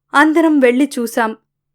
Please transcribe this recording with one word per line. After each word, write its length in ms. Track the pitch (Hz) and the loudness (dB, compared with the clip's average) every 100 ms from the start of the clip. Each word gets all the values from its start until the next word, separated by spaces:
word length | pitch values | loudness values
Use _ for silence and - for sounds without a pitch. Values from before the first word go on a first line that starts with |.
| - | -4
అందరం 460 | 269 311 311 320 302 | 0 2 2 2 2
వెళ్లి 300 | 247 247 277 254 | 2 2 -2 -4
చూశాం. 380 | 233 247 220 220 _ _ _ | -6 -4 -6 -8 _ _ _